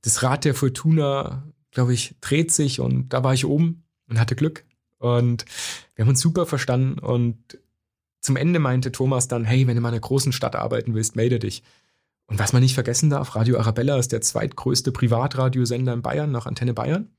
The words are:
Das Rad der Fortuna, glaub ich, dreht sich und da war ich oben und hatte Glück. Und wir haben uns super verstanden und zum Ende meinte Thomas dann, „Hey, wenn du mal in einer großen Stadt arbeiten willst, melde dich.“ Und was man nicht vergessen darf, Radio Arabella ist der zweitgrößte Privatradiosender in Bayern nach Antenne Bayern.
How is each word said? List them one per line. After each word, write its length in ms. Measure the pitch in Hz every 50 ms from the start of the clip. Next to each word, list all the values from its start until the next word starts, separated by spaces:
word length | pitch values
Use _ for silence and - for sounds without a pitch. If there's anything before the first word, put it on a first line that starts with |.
| -
Das 200 | 113 - - -
Rad 220 | 127 135 135 -
der 100 | 151 131
Fortuna, 880 | - - 135 131 - - 160 160 160 147 139 139 139 - - - 135 139 151 - _ _ _ _
glaub 180 | - 127 120
ich, 240 | 123 110 - - - _
dreht 320 | - - 139 151 165 160 -
sich 260 | - 151 139 131 131
und 300 | 131 127 131 131 131 127
da 160 | - 131 131
war 100 | 131 131
ich 100 | 127 131
oben 380 | - 139 151 165 170 165 - _ _ _ _ _ _
und 120 | 113 113
hatte 160 | 113 - 123
Glück. 280 | - 151 156 156 - _ _ _ _ _ _ _ _
Und 460 | - 120 120 120 123 120 120 113 - - - - - - - - - _ _
wir 80 | - 110
haben 60 | 113
uns 100 | 139 131
super 260 | - 170 160 185 170
verstanden 540 | - - 131 - - 127 123 131 131 135 -
und 580 | - - 127 120 120 120 113 113 _ _ - - _ _ _ _ _ _ _ _ _ _ _ _
zum 160 | - - 135
Ende 240 | 131 139 170 175 165
meinte 320 | 151 131 123 127 123 131 120
Thomas 340 | - 131 127 135 127 117
dann, 180 | - 123 120 113
„Hey, 220 | 107 123 127 131
wenn 80 | 123 120
du 60 | 120
mal 80 | 120 117
in 60 | 117
einer 60 | 113
großen 320 | 110 - 135 139 131 139 127
Stadt 220 | - - - -
arbeiten 400 | - - - - 104 - - 110
willst, 220 | 110 110 - -
melde 240 | 123 113 120 123 113
dich.“ 240 | 110 101 - - _ _ _ _ _ _ _ _ _ _ _ _ _
Und 120 | _ 104 104
was 140 | 107 104 -
man 100 | 123 127
nicht 120 | 127 127
vergessen 360 | - 113 117 120 - - 151
darf, 240 | 143 139 135 - -
Radio 240 | 110 113 120 123 117
Arabella 400 | 110 113 110 120 120 139 143 127
ist 140 | 120 127 117
der 80 | 113
zweitgrößte 720 | - - - - 107 - - - - 127 135 127 - 135 -
Privatradiosender 1000 | - - 120 120 113 127 143 - 135 131 131 123 127 123 113 123 120 131 127 120
in 100 | 120 -
Bayern 300 | 120 127 147 151 147 135
nach 140 | 120 110
Antenne 280 | - - - 123 123 117
Bayern. 340 | 113 117 135 151 190 220 - _